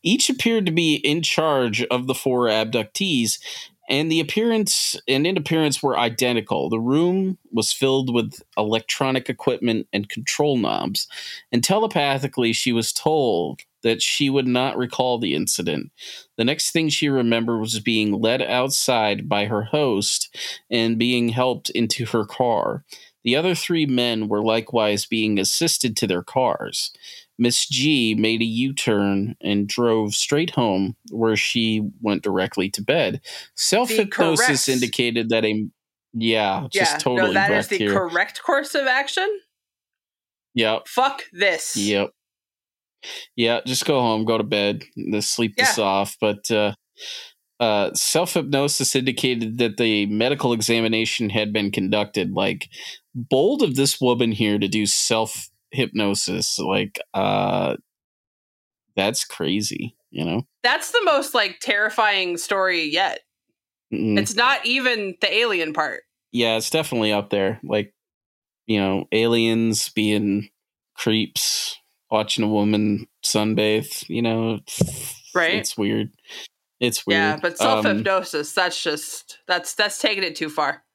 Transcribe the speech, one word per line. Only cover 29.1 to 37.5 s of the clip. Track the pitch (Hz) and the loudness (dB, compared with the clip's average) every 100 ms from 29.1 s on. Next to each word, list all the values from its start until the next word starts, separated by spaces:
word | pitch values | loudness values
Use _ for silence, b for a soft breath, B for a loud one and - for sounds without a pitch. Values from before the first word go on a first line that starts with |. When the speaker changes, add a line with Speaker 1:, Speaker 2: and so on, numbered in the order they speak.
| 98 104 - | 0 -2 -6
Speaker 1:
and | - 101 101 | -2 -2 -2
drove | - 120 113 104 | 0 2 2 0
straight | 104 - 147 170 | -2 0 0 0
home, | - 117 95 95 - - | 0 2 2 0 -4 -12
where | 113 113 107 | -2 0 2
she | - 120 110 107 104 - | 0 0 0 0 -2 -4
went | 113 101 | -2 0
directly | 104 92 95 - 196 | 0 0 -2 -2 -2
to | - | -2
bed. | - 160 113 131 B B B - | 0 2 2 -2 B B B -6
Self-hypnosis | - 196 247 220 202 - 170 151 254 | 0 2 2 0 0 2 2 4 4
Speaker 2:
The | |
correct | 135 - | 2 2
Speaker 1:
indicated | 127 120 - 120 117 113 | 0 0 0 0 0 0
that | 113 | 2
a, | 110 107 107 _ _ _ _ | 2 0 -4 _ _ _ _
yeah, | 113 113 110 104 95 131 | -2 2 2 2 0 -2
just | - 175 | 0 0
Speaker 2:
Yeah, | - | 0
Speaker 1:
totally | - 123 - | 0 2 2
Speaker 2:
no, | |
that | 190 | 2
is | 196 | 2